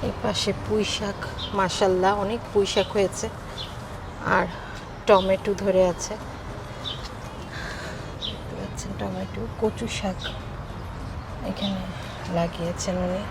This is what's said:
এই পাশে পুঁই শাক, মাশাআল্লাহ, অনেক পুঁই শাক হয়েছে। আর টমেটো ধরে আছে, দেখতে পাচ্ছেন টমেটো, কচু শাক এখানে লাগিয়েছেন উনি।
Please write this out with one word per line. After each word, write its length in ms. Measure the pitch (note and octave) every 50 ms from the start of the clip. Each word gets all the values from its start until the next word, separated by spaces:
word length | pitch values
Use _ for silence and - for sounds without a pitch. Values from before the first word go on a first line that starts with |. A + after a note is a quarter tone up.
| - A#3+
এই 60 | G3 - -
পাশে 280 | A3 G3 - - G#3 F#3+ - -
পুঁই 200 | - G#3+ G#3+ G#3 - -
শাক, 240 | - A3 G3+ G3 - - - - - - - - G3+
মাশাআল্লাহ, 520 | F#3+ F3+ - - - F#3+ F#3 F#3 F#3+ F#3+ G3+ G#3 G3
অনেক 160 | G3 A3+ A#3 - -
পুঁই 160 | - G#3 G3+ F#3+ -
শাক 160 | G#3+ F#3+ F#3 -
হয়েছে। 320 | G#3+ G3 F3+ - - - A3 - - - - - - - - - - - - - - - - - - - - G3
আর 100 | F#3+ F#3 F3 - - - - - - - - - - - -
টমেটো 440 | G#3 F#3+ F#3+ F#3+ F#3+ F#3+ - A3 G3+ F#3 G3
ধরে 180 | G3+ F#3 F#3 F#3 F3+
আছে, 220 | E3+ - - - G#3+ G#3+ - - - - - - - - - - - - - - - - - - - - - - - - - - - - - - - - - - - - - - - - -
দেখতে 280 | - - - - - - D#3+
পাচ্ছেন 320 | G3 G3 - - - F#3+ - -
টমেটো, 420 | G#3 G3 F#3 F#3 F#3+ F#3+ - G3 G#3+ A#3 - -
কচু 260 | A#3 G#3+ G#3+ - A#3 A3 - -
শাক 200 | - G3 F#3 - - - - - - - - - - - - - - - - - - - - - - - - - - F#3+
এখানে 280 | F#3+ - G3+ G3+ G3 F#3+ F#3 F#3 - - - - - - - - F3+ E3+
লাগিয়েছেন 580 | E3+ E3+ E3+ - E3+ E3+ F3 - - - F3+ F3+ F3+
উনি। 160 | F3+ F3+ F#3+ G#3 -